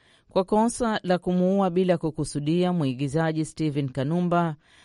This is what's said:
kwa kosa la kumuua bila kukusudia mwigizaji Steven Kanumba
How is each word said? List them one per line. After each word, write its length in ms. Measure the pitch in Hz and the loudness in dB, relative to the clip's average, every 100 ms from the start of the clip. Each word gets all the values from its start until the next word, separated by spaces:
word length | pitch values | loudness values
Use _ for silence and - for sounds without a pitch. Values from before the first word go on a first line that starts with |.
| _ _ _ | _ _ _
kwa 160 | - | -2
kosa 560 | 185 214 226 - 240 214 | 0 2 2 0 -2 -2
la 160 | 180 180 | 0 -2
kumuua 520 | 185 180 180 196 190 | 0 2 2 2 2
bila 280 | 175 185 170 | 2 2 2
kukusudia 760 | 160 143 147 147 147 170 180 | 0 -4 -6 -4 0 0 2
mwigizaji 720 | 175 139 123 143 151 165 156 | 0 0 -2 -2 0 0 -2
Steven 440 | 151 - 156 143 139 | -4 -4 -4 -2 -4
Kanumba 680 | 127 135 170 175 170 170 151 _ _ | -4 -2 0 2 2 2 -2 _ _